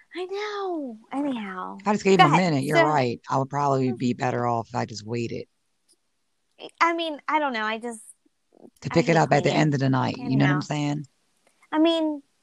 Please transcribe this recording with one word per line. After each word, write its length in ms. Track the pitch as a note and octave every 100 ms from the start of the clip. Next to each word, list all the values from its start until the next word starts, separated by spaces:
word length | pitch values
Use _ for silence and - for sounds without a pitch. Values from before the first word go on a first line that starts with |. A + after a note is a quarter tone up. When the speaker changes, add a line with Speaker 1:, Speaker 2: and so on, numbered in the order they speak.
| _ D#4+
Speaker 1:
I 100 | F#4
know. 720 | G4 G#4 G4+ F#4+ E4 C4+ A3 -
Anyhow. 640 | C4+ C#4+ B3 G3+ F#3 F#3 G3
Speaker 2:
If 60 | G3+
I 40 |
just 100 | G#3 F#3+
gave 140 | G3
Speaker 1:
Go 60 | D3
Speaker 2:
him 60 |
a 40 | E3
Speaker 1:
ahead. 160 | F#3
Speaker 2:
minute, 100 | C#3
you're 140 | C3+ E3+
Speaker 1:
So 80 | D3+
Speaker 2:
right. 340 | D3+ B2 - -
I 80 | C3+
would 100 | C3+
probably 420 | C#3 C#3+ C3+ B2+
be 220 | A#2+ B2
better 320 | A#2+ B2+ A#2+ A#2+
off 240 | A#2 A2+
if 60 | A#2+
I 100 | A#2
just 200 | G#2 G#2
waited. 420 | A#2+ A2+ G2+ - _ _ _ _ _ _ _ _ _ _ _ - _
Speaker 1:
I 140 | E4
mean, 260 | E4+ E4 C#4+ -
I 120 | D4+
don't 120 | C#4+
know. 120 | A3+ G#3+
I 120 | A3
just 220 | A#3+ A3+ - _ _ _ _ _ - _
Speaker 2:
To 80 | -
Speaker 1:
I 40 |
Speaker 2:
pick 160 | E3 D#3+
it 40 |
Speaker 1:
hate 40 | E3
Speaker 2:
up 160 | C#3+
at 100 | D3
the 60 | C#3+
Speaker 1:
cleaning. 120 | D3
Speaker 2:
end 120 | D#3
of 60 | C#3
the 80 | C3+
night. 280 | C3 A#2+ G#2+
You 200 | B2+ C3+
know 80 | C#3
what 60 |
I'm 60 | C#3+
Speaker 1:
Anyhow. 20 |
Speaker 2:
saying? 440 | C#3 D3+ D3 D3 C#3+ _ _ _ _ _ _
Speaker 1:
I 80 | D#4
mean, 420 | E4 E4 D#4 D4 - _